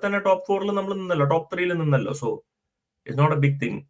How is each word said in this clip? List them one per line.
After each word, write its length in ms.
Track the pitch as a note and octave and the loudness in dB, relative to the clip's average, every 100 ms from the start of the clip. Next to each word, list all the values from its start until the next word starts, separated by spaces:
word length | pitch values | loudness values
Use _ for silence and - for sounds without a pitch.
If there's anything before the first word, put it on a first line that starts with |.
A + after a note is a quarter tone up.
| G3+ | -2
തന്നെ 140 | G3+ | 0
ടോപ്പ് 260 | G3 F#3 F#3 | 2 2 2
ഫോറിൽ 200 | G3 G3+ | -2 0
നമ്മൾ 260 | G3 F#3+ | -2 -2
നിന്നല്ലോ, 320 | G3 F#3 E3+ C#3+ | -4 -2 0 2
ടോപ്പ് 300 | E3 D#3+ F3 | 2 -2 -2
ത്രീയിൽ 180 | F3+ | -2
നിന്നല്ലോ. 400 | E3+ D#3 C3+ G2+ | 0 2 0 0
So 240 | A2 A2+ - - _ _ _ _ _ - | -4 -6 -6 -10 _ _ _ _ _ -8
it's 160 | B2+ D3 | 0 2
not 120 | D3 | 4
a 40 | C#3 | 2
big 200 | C#3 A#2+ | 2 -4
thing. 160 | G2+ - | -6 -10